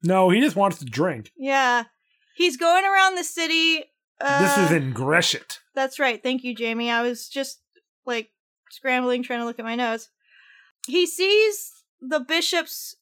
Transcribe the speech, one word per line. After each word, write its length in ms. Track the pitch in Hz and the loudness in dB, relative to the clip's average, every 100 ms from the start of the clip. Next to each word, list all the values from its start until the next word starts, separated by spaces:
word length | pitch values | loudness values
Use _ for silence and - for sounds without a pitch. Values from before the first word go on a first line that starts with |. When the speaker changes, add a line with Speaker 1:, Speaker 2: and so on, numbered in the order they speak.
Speaker 1:
No, 260 | 170 190 185 | 2 4 4
he 100 | 196 | 6
just 160 | 294 185 | 4 2
wants 220 | 196 - | 0 0
to 60 | 131 | -10
drink. 460 | 110 180 117 - _ | -2 -2 -2 -12 _
Speaker 2:
Yeah. 480 | 269 269 262 247 226 _ _ _ _ - | -2 2 2 0 -2 _ _ _ _ -2
He's 220 | 349 254 | -2 2
going 280 | 330 349 392 | 2 4 4
around 300 | 392 381 370 | 4 2 2
the 80 | |
city, 600 | 349 - 330 330 330 320 - _ _ _ | -8 -4 -2 2 2 0 -4 _ _ _
Speaker 1:
This 380 | 277 277 285 226 | -2 2 4 4
is 140 | 185 | 4
Speaker 2:
uh, 40 | 165 | 2
Speaker 1:
in 180 | 135 | 0
Greshit. 680 | 113 131 160 175 131 - - _ - | -4 0 2 2 -2 -6 -18 _ -4
Speaker 2:
That's 240 | 262 - | -4 0
right. 220 | 277 220 | -2 -2
Thank 220 | 254 254 | -4 -4
you, 120 | 254 226 | -4 -6
Jamie. 340 | 233 226 240 | -4 -4 -2
I 120 | 233 | -2
was 260 | 240 240 - | -2 -4 -8
just, 320 | 277 269 - _ _ _ _ - | -8 -8 -8 _ _ _ _ -8
like, 240 | 233 220 _ _ _ _ | -6 -8 _ _ _ _
scrambling, 520 | - 269 254 254 247 | -10 -2 0 0 -2
trying 160 | 247 240 | -2 -6
to 60 | 233 | -6
look 140 | 233 | -8
at 60 | 226 | -8
my 100 | 233 | -4
notes. 340 | 240 226 - _ _ _ _ - _ _ - | -2 -4 -8 _ _ _ _ -20 _ _ -4
He 180 | 302 359 | 0 0
sees 680 | - 381 415 427 415 - - _ _ | 0 2 4 4 0 -12 -20 _ _
the 180 | 254 302 | -4 -4
bishop's 760 | 254 320 330 349 330 - - - | -2 -2 0 -2 -4 -10 -14 -18